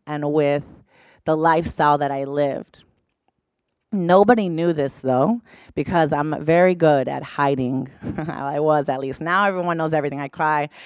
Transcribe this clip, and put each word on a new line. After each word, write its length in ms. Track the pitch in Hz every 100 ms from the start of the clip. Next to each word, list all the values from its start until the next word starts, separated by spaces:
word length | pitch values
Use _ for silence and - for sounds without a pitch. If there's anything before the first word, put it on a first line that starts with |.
| -
and 260 | 147 147
with 320 | 151 143 143 143 - _ _ _ _ -
the 100 | 160
lifestyle 640 | 160 165 165 - 147 147
that 140 | 143
I 140 | 139 139
lived. 580 | 143 143 - - - _ _ _ _ _ _ _ _ _ _ -
Nobody 540 | 202 170 185 208 233 190
knew 240 | 160 170
this, 280 | 156 139 -
though, 420 | 131 127 156 233 - - - -
because 380 | 143 175 156
I'm 320 | 147 151 151 151
very 300 | 170 185 180
good 340 | 160 143 131
at 140 | 139
hiding. 640 | 147 - 143 135 127 131 135 -
<laughs> 140 | - - 156
I 320 | - 139 147
was, 260 | 151 151 143
at 140 | 131
least. 180 | 135 135
Now 240 | 160 185 202
everyone 300 | 185 175 165
knows 180 | 160
everything. 280 | 156 147 139
I 80 | 139
cry 400 | - 156 151 147 -